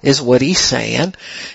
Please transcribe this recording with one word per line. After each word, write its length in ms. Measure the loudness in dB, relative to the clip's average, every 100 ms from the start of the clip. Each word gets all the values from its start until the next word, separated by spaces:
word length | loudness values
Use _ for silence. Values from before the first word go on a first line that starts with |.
is 180 | 0 0
what 200 | 4 2
he's 200 | 4 0
saying, 540 | 0 -2 -2 -2 -4 -6 -18 -16 -16